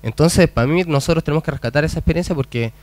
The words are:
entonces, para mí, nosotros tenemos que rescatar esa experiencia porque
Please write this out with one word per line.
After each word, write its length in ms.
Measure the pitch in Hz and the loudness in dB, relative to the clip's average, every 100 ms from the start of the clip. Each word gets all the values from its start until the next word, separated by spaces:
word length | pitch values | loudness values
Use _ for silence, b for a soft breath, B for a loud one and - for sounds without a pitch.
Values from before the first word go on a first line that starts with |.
entonces, 440 | 113 - 160 - 170 | -8 2 2 4 4
para 200 | - 127 | 2 0
mí, 160 | 170 175 | 0 0
nosotros 380 | 143 - 165 | -2 0 0
tenemos 200 | 160 151 | 0 -2
que 60 | 160 | -2
rescatar 340 | 139 117 147 | -6 -2 -2
esa 140 | 151 165 | -2 -2
experiencia 380 | - 165 180 156 | -2 -2 -2 -4
porque 380 | 131 120 113 b | -4 -4 -4 b